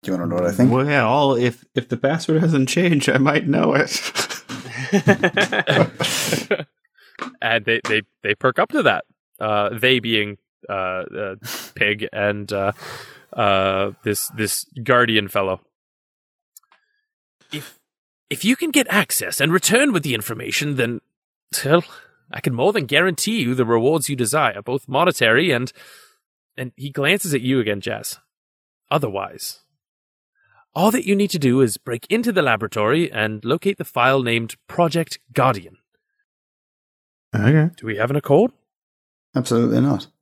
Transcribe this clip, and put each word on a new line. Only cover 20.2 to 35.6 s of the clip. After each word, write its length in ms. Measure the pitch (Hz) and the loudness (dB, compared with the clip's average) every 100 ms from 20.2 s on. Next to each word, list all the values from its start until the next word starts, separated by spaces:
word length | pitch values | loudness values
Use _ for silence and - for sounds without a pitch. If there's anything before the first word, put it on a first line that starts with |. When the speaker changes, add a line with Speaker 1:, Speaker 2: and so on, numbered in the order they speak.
| - 113 - - 147 135 | -4 -10 -6 -4 -4 -2
Speaker 3:
then, 240 | 117 120 _ _ _ _ _ - | -2 -4 _ _ _ _ _ -6
well, 200 | 135 165 - - - _ _ | 2 2 0 -18 -20 _ _
I 80 | - | -6
can 140 | - | -4
more 180 | 117 160 | 0 0
than 140 | 208 131 | 0 0
guarantee 540 | 143 180 175 - 226 | 2 2 0 -4 -2
you 120 | 120 | -2
the 100 | 127 117 | 0 2
rewards 420 | 117 123 160 - | 2 2 0 -2
you 80 | 139 | -2
desire, 460 | 113 151 135 101 | -2 0 0 -2
both 260 | 104 135 - | -6 -8 -4
monetary 600 | 135 175 147 117 117 175 | 0 0 2 2 4 2
and," 200 | 120 131 - - - _ _ _ _ _ - | -2 -4 -10 -20 -20 _ _ _ _ _ -14
and 160 | 127 _ | -14 _
he 140 | 139 | -10
glances 440 | 139 139 196 180 | -4 0 0 0
at 60 | 139 | -2
you 200 | 123 131 | 0 0
again, 200 | 107 101 | 0 -4
Jazz. 380 | 104 107 107 - _ _ _ _ _ _ _ | -6 -8 -10 -14 _ _ _ _ _ _ _
"Otherwise, 680 | 147 131 98 95 - - - _ _ _ _ _ _ _ _ _ _ _ | -2 -2 -6 -8 -10 -14 -14 _ _ _ _ _ _ _ _ _ _ _
all 160 | - 196 | 2 2
that 160 | 240 180 | 2 0
you 80 | |
need 160 | 196 202 | 0 0
to 80 | 175 | 0
do 220 | 139 127 | 2 4
is 160 | 120 104 | 2 0
break 300 | - 117 - | -8 -8 -2
into 220 | 220 240 | -2 0
the 100 | 185 | 0
laboratory 680 | 143 110 110 113 107 151 170 | 2 0 0 0 0 2 0
and 320 | - 107 107 | -2 -2 -2
locate 340 | 117 156 196 185 | -2 -2 -2 -4
the 60 | |
file 380 | - - 123 135 | -6 2 2 4
named 340 | 123 117 113 - _ | 2 -2 -4 -12 _
Project 520 | - 170 165 165 - _ | 0 0 0 -6 -10 _
Guardian." 440 | 123 127 110 | 0 2 0